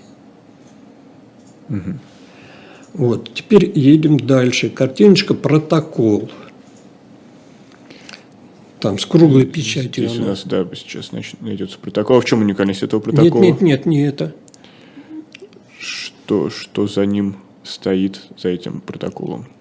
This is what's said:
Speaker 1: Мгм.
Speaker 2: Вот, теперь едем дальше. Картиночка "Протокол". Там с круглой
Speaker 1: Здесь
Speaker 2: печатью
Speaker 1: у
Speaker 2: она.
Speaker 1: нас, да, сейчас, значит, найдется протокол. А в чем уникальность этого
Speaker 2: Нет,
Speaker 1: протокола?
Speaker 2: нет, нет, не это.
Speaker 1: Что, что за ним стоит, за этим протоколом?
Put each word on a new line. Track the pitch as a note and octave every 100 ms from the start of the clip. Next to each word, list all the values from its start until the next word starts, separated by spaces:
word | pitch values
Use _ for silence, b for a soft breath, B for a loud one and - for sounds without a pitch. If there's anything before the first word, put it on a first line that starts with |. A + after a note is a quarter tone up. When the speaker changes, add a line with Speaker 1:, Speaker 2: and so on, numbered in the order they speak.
| - - - - _ - - - - - - - - - - - -
Speaker 1:
Мгм. | G#2+ F2 - B B B B B B B B B
Speaker 2:
Вот, | F3 B2 G#2 -
теперь | - - G#3 F#3+ D#3+
едем | C3+ D#3 D3+ C#3+
дальше. | A#2+ C3 B2+ - A2+
Картиночка | - C3 - G#3 F3+ - -
"Протокол". | - D3+ D3+ D#3+ D#3+ - A2 G#2 - - - - - - - - - - - - - - - - B B B B B - - - - -
Там | A2+ G2
с | -
круглой | E3+ D#3+ C3
Speaker 1:
Здесь | C3
Speaker 2:
печатью | D#3+ B2 - B2+ - -
Speaker 1:
у |
Speaker 2:
она. | A#2+ G2+
Speaker 1:
нас, | F#2+ F#2
да, | F#2+ F2 -
сейчас, | - - -
значит, | - G#2+ -
найдется | A2+ G2+ F#2+ -
протокол. | - - G#2 B2+
А |
в | A#2
чем | A#2+
уникальность | G#2 G2 G2 F#2+
этого | A2 A2 A2+
Speaker 2:
Нет, | C#3+
Speaker 1:
протокола? | E3 A3+
Speaker 2:
нет, | F#3 C3+
нет, | F3 C3+ F3
не | D3 C#3+
это. | C#3 D#3 - - B B B B C#4 D4+ D#4 - - G4 - - -
Speaker 1:
Что, | - - - - - G2+ C#2
что | - - - G2+
за | G2 G2+
ним | G2+ G2 G2 - _
стоит, | - - G2 F#2+ G2 F#2+ - -
за | F#2
этим | F2+ - -
протоколом? | - - - - - - A#2+ -